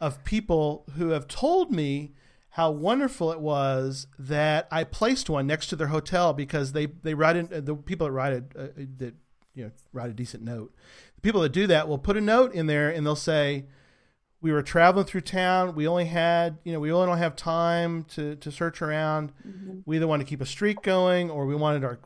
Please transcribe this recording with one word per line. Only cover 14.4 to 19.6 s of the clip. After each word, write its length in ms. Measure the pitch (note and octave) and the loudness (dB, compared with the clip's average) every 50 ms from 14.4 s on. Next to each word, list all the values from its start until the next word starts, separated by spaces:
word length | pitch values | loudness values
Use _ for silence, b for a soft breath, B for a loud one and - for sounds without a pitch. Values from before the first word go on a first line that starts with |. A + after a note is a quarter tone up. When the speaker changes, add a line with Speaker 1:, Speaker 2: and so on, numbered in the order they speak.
Speaker 1:
"We 120 | D#3+ D#3+ | -2 0
were 100 | D3+ D3 | 0 0
traveling 420 | D3 - - E3+ E3 F3+ F#3 G3 F#3+ | 0 2 4 8 8 8 8 6 0
through 140 | - - F#3 | -2 -4 -6
town. 540 | - - F#3+ F#3 F#3 F3+ F#3 F#3 F#3 F3+ D#3+ | -6 -4 -2 0 2 2 2 2 2 0 -2
We 120 | D3+ D3+ | -2 0
only 200 | D#3+ F3 F3+ F3 | 0 0 0 0
had, 520 | E3 E3 E3+ E3 E3+ E3+ E3+ E3+ E3+ D#3 D#3+ - | 0 0 2 4 4 4 4 2 0 -2 -6 -8
you 80 | E3+ | -6
know, 80 | E3 D3+ | -4 -2
we 100 | D3+ D#3 | -2 2
only 160 | E3 F3+ F#3 | 2 4 4
don't 120 | F3+ F3 E3+ | 4 2 2
have 180 | E3+ D#3+ - | 0 0 -2
time 680 | - - E3+ E3 E3+ E3+ E3+ E3+ E3+ E3+ E3+ E3+ E3 D#3 - - | -4 -4 -2 0 2 2 2 2 2 0 -2 -4 -6 -8 -8 -8
to, 200 | D#3+ D3+ D3 D3+ | -8 -6 -6 -8
to 140 | C#3+ - D3+ | -8 -10 -12
search 300 | C#3+ - E3+ E3 - - | -6 -4 -4 -4 -2 -4
around. 500 | E3 D3+ D3+ D#3 D#3 D#3 D#3 D3+ D3+ D3 - - - | -4 -4 -2 -2 0 0 0 -2 -4 -6 -10 -16 -18
Speaker 2:
Mm-hmm. 340 | - F#3+ F#3 | -18 -16 -14